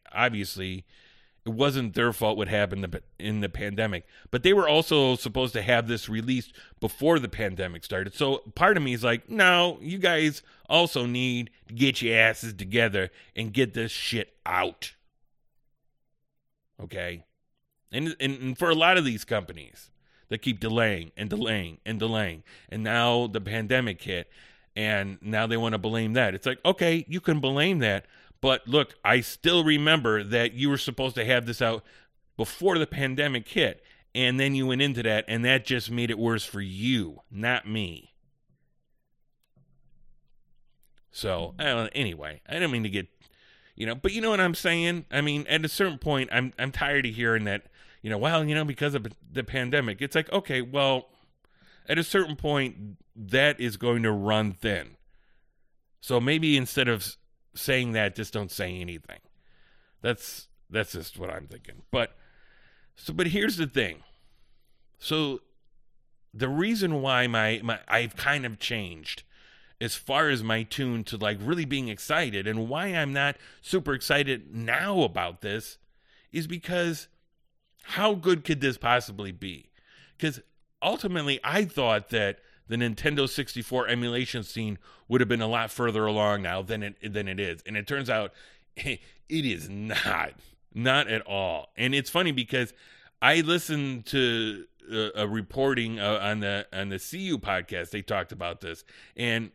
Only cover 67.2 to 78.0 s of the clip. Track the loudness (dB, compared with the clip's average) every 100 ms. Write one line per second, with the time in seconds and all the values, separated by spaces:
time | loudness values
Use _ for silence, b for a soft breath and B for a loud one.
67.2 | 4 2 2 0 -2 -4 0 0 0 -2
68.2 | -2 -2 -4 -8 -6 -6 -6 -10 -12 -14
69.2 | -16 b b b b b -6 -6 -2 2
70.2 | 2 2 0 -2 -2 -4 -2 -2 -4 -4
71.2 | -2 -2 -2 -2 -2 -4 -4 -8 -2 0
72.2 | 0 -2 -2 -2 -2 -4 -2 -2 -2 0
73.2 | -2 -2 B B -2 -2 0 -4 2 2
74.2 | 2 -2 -6 -8 -2 0 2 2 2 2
75.2 | -4 -4 -6 -6 -8 -18 _ b b b
76.2 | b -8 -6 -8 -4 0 0 -2 -10 _
77.2 | _ _ _ _ _ _ -10 0